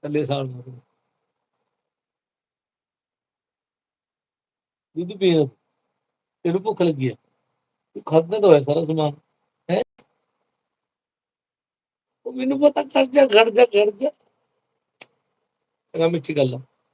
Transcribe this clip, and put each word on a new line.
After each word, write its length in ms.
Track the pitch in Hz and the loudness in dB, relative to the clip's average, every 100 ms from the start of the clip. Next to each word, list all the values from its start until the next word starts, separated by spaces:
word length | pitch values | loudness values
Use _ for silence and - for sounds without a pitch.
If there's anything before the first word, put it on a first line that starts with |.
ਥੱਲੇ 200 | 147 147 135 | -4 -4 -2
ਸਾਲ 200 | 139 135 | -4 -6
ਮਾਰੂ। 340 | 123 123 123 _ _ _ _ _ _ _ _ _ _ _ _ _ _ _ _ _ _ _ _ _ _ _ _ _ _ _ _ _ _ _ _ _ _ _ _ _ _ _ _ _ 160 | -12 -18 -20 _ _ _ _ _ _ _ _ _ _ _ _ _ _ _ _ _ _ _ _ _ _ _ _ _ _ _ _ _ _ _ _ _ _ _ _ _ _ _ _ _ -10
ਦੁੱਧ 220 | 180 202 | -10 -2
ਪੀ 140 | 190 | 0
ਲੈ। 140 | 165 135 _ _ _ _ _ _ _ _ _ 170 | 2 0 _ _ _ _ _ _ _ _ _ -4
ਤੈਨੂੰ 160 | 180 | -4
ਭੁੱਖ 200 | 202 - | -4 -2
ਲੱਗੀ 280 | 180 143 131 | -2 0 -6
ਆ। 60 | 107 _ _ _ _ _ _ _ - | -6 _ _ _ _ _ _ _ -16
ਤੂੰ 80 | |
ਖਾਧਾ 360 | - 156 165 214 | 0 0 0 0
ਤਾਂ 100 | 202 | 6
ਹੋਇਆ 120 | 151 | 6
ਸਾਰਾ 240 | 139 151 156 | 4 -2 -2
ਸਮਾਨ, 280 | 160 151 143 _ _ _ _ - | -2 -4 -6 _ _ _ _ -6
ਹੈਂ? 120 | 185 - _ _ _ _ _ _ _ _ _ _ _ _ _ _ _ _ _ _ _ _ _ _ _ - | -4 -4 _ _ _ _ _ _ _ _ _ _ _ _ _ _ _ _ _ _ _ _ _ _ _ -14
ਉਹ 80 | |
ਮੈਨੂੰ 260 | 254 262 277 | -8 -4 2
ਪਤਾ, 220 | 294 294 | 2 2
ਖੜ 220 | 285 277 269 | -4 -2 0
ਜਾ, 200 | 269 269 | 2 4
ਖੜ 220 | 208 226 | 4 4
ਜਾ, 160 | 220 240 | 4 2
ਖੜ 240 | 202 208 | 2 0
ਜਾ। 200 | 202 277 - _ _ _ _ _ _ _ _ - _ _ _ _ _ _ _ _ | 0 -6 -8 _ _ _ _ _ _ _ _ -20 _ _ _ _ _ _ _ _
ਚੰਗਾ, 140 | 165 165 | -4 -2
ਮਿੱਠੀ 300 | 170 135 151 | -2 -6 -2
ਗੱਲ 160 | 131 127 | -2 -4
ਆ। 40 | 131 _ _ | -14 _ _